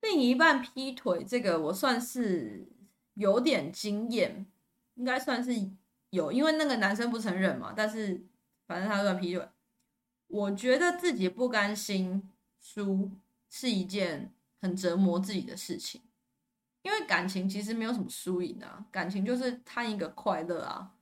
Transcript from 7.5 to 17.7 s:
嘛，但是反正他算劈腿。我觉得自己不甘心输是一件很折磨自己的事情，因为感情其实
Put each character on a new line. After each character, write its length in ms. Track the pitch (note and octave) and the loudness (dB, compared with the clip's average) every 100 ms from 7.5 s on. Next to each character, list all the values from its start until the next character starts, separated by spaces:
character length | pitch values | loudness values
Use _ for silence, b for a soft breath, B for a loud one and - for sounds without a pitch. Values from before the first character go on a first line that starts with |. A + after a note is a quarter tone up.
| C3+ | 0
嘛， 120 | - - | -6 -2
但 100 | G#3+ | -2
是 380 | A3 G#3 F3+ - _ _ _ _ | 0 -4 -4 -8 _ _ _ _
反 160 | F3 | -4
正 80 | G3 | 0
他 140 | G3+ | 2
算 120 | G3+ F#3 | 2 2
劈 200 | F3+ F3+ | 0 -2
腿。 120 | - _ _ _ _ _ _ _ _ | -6 _ _ _ _ _ _ _ _
我 240 | G#3 G3+ | -2 -2
觉 260 | G3 B3 B3+ | 0 2 4
得 180 | F4 F4 | 4 2
自 200 | F4 A#3 | 0 2
己 120 | F#3 | 0
不 220 | F#3 B3 | 2 0
甘 260 | A#3 G3+ G#3 | 2 0 -2
心 540 | - G3 F#3 G3 - _ _ _ | -2 0 0 -2 -6 _ _ _
输 500 | - - G3+ F#3+ G3 - _ _ _ | -14 -6 0 0 0 -6 _ _ _
是 180 | - B3+ | -6 0
一 160 | G3+ | 0
件 480 | F#3 G3 F3+ D3 F#3+ _ _ _ | 0 -2 -2 -4 -10 _ _ _
很 140 | F#3+ F#3 | -4 0
折 200 | F#3 F3 | 0 4
磨 240 | F#3+ E3+ | 4 4
自 140 | F#3+ | 0
己 80 | F#3+ | -4
的 160 | - - | -6 -10
事 180 | - - | -8 -8
情， 240 | - - _ _ _ _ _ _ _ _ | -8 -12 _ _ _ _ _ _ _ _
因 80 | F#4 | -4
为 120 | G#4+ - | -2 2
感 200 | F3 F3+ | 0 0
情 220 | F#3+ F#3+ | -2 -2
其 140 | F#3+ | -2
实 100 | G3 | -4